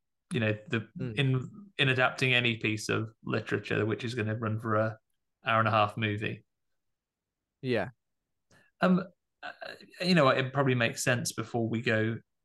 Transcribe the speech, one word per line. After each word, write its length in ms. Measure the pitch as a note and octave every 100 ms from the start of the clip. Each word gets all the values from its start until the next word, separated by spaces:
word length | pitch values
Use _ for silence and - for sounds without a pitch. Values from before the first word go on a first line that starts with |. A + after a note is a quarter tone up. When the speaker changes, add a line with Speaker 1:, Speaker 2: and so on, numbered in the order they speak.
| _ _ -
Speaker 1:
you 100 | C#3+
know, 140 | G#2+ G#2 -
the 180 | A2+ - -
Speaker 2:
Mm. 160 | B2+ G#2+
Speaker 1:
in, 340 | C3+ C3 A#2+ - - -
in 100 | C3
adapting 460 | C3 B2+ - C3
any 220 | B2 A#2+ A2
piece 340 | A2+ G#2+ -
of 200 | A2 A2 -
literature, 600 | - A#2 A2+ A#2 - G#2+ G#2+
which 180 | -
is 100 | A#2
gonna 200 | A#2+ G#2+
run 260 | A2 A2 A2
for 140 | A#2
a 240 | G#2+ A2 A2 _ _ _ _ -
hour 120 | A2+
and 80 | A2
a 20 |
half 260 | A2 G#2 -
movie. 480 | A2 G#2 G#2+ A2 _ _ _ _ _ _ _ _ _ _ _ _
Speaker 2:
Yeah. 260 | C3 A2+ G2 - _ _ _ _ _ _ _ -
Speaker 1:
Um, 200 | F#3 F3+ E3+ _ _ _
uh, 80 | - - - - - -
you 100 | F3+
know 100 | F3 C3+
what? 100 | C3
It 160 | B2+
probably 220 | C#3 C3+
makes 280 | B2 A#2 C3+
sense 300 | - A#2+ -
before 340 | - A2+ A#2+ A2+
we 120 | A#2
go 380 | A#2 A2 A2 A2 - _